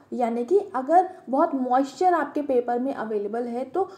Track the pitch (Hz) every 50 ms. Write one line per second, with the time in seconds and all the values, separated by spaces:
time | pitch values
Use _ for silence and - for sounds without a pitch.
0 | - - 233 240 240 226 233 240 240 240 359 415 403 - - 254 262 277 330 370
1 | 370 370 - - - 233 254 285 339 - 277 262 254 247 247 269 277 269 - -
2 | 370 359 349 320 285 294 - 302 285 277 262 240 240 240 240 240 254 277 269 -
3 | 220 220 220 208 208 202 220 240 247 233 233 247 262 262 - 359 381 370 -